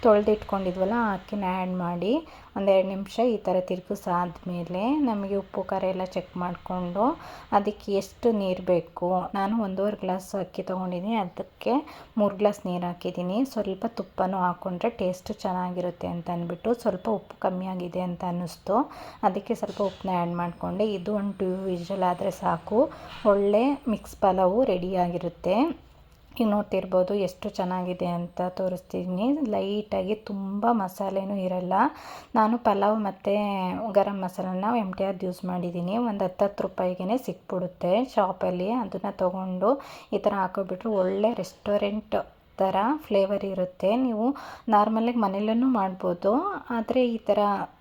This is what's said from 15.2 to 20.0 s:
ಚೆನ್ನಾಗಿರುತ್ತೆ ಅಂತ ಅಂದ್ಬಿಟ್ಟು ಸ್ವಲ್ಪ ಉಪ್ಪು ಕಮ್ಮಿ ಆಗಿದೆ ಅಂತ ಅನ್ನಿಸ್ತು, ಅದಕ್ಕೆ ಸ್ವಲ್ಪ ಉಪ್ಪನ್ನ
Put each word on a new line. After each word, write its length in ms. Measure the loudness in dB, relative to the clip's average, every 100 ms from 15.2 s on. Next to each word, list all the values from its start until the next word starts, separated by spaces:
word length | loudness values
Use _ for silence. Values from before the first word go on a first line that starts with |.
| -8 -6
ಚೆನ್ನಾಗಿರುತ್ತೆ 680 | -2 -2 -2 -2 -4 -4 -6
ಅಂತ 220 | -6 -4
ಅಂದ್ಬಿಟ್ಟು 440 | -4 -4 -4 -2
ಸ್ವಲ್ಪ 360 | 0 0 -2 -2
ಉಪ್ಪು 260 | -4 -4 -4
ಕಮ್ಮಿ 260 | -2 -2 -4
ಆಗಿದೆ 360 | -6 -4 -4
ಅಂತ 220 | -4 -4 -4
ಅನ್ನಿಸ್ತು, 500 | -4 -6 -8 0 2 2 -4 -16 0
ಅದಕ್ಕೆ 320 | 0 0 -4 -4
ಸ್ವಲ್ಪ 260 | -4 -2
ಉಪ್ಪನ್ನ 360 | -4 -2